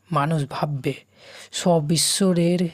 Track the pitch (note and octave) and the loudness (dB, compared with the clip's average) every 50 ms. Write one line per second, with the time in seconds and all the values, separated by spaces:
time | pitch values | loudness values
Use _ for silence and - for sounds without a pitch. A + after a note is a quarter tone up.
0 | _ - D#3+ C#3+ C#3+ D#3 E3 D3+ C#3 - - - D#3+ D3+ C#3+ C3 - C#3+ C3 - | _ -2 0 0 2 2 0 -2 -2 -4 -4 -4 -4 -4 -4 -4 -4 -4 -6 -6
1 | - _ _ _ - - - - - - - - - F#3 E3+ D#3+ D3 D3 E3+ D3 | -10 _ _ _ -20 -20 -20 -20 -18 -12 -8 -2 2 2 2 2 2 0 0 0
2 | - - - - G3 F#3 F3+ F3 E3+ E3+ F3+ F3 F#3 E3 | 0 0 0 2 2 2 2 2 2 2 2 0 0 -2